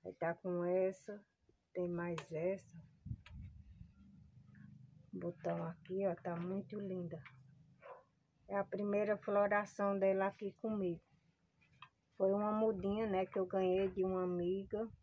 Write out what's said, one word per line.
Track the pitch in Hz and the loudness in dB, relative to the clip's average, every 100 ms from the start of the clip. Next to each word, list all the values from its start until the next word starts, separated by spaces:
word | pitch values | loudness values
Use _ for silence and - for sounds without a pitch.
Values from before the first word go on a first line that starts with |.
Aí | 180 180 | -10 -2
tá | 165 | -2
com | 170 185 175 175 | -2 -2 0 2
essa, | 185 185 190 - 202 - _ _ _ _ | 4 2 0 -12 -14 -16 _ _ _ _
tem | - 175 | -4 -2
mais | 175 175 165 - | -2 -2 -4 -4
essa. | 156 175 190 - 165 - - - - - - - - - - - - - - - - - - - - - - - | -2 0 0 -6 -20 -20 -18 -10 -10 -10 -14 -14 -14 -20 -18 -20 -20 -20 -20 -20 -20 -20 -20 -20 -20 -20 -20 -10
Botão | 190 175 - 175 170 | -4 -4 -4 -2 -2
aqui, | 165 170 - 190 196 | -4 -8 -6 0 0
ó, | 170 | 0
tá | 180 170 | -4 -4
muito | 175 196 190 208 | -2 -4 -4 -8
linda. | 196 185 175 165 - - - - - - - - _ _ _ _ - | -4 -4 -6 -8 -14 -20 -20 -20 -20 -20 -18 -18 _ _ _ _ -4
É | 196 | -2
a | |
primeira | 190 196 202 202 208 208 | -2 -2 0 2 2 0
floração | - 202 202 208 202 - 202 196 | 2 4 6 4 0 -2 0 4
dela | 190 190 190 | 4 4 2
aqui | 196 202 | 0 -8
comigo. | - 220 214 180 170 _ _ _ _ _ _ _ _ - _ _ - | -4 -4 0 0 -2 _ _ _ _ _ _ _ _ -20 _ _ 0
Foi | 190 | 2
uma | 202 208 | 4 2
mudinha, | 214 220 196 196 208 220 | 2 2 2 0 0 0
né, | 190 185 | 0 0
que | 196 | -2
eu | 185 | 0
ganhei | 190 185 185 196 | 2 4 4 2
de | 190 | 2
uma | 185 185 | 2 2
amiga. | 180 175 175 190 196 208 226 - | 0 2 2 0 -2 -4 -4 -8